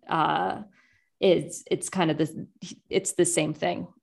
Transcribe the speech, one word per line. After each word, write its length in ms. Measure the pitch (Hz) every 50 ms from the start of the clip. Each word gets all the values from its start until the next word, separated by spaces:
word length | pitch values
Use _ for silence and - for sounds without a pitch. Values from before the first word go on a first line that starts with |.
| - -
uh, 540 | - 165 151 156 156 165 180 185 - - 208 - _ _ _ _ _ _ _ _ _ -
is, 420 | 185 190 170 151 147 147 - - - -
it's 180 | 190 - - -
kind 220 | - 190 170 160
of 60 | 151 156
the, 300 | 160 151 - - - - _ _ - - - - _ -
it's 240 | - - - - -
the 120 | - 175
same 280 | 175 - 160 151 156 156
thing. 340 | - - 180 175 - 175 - - _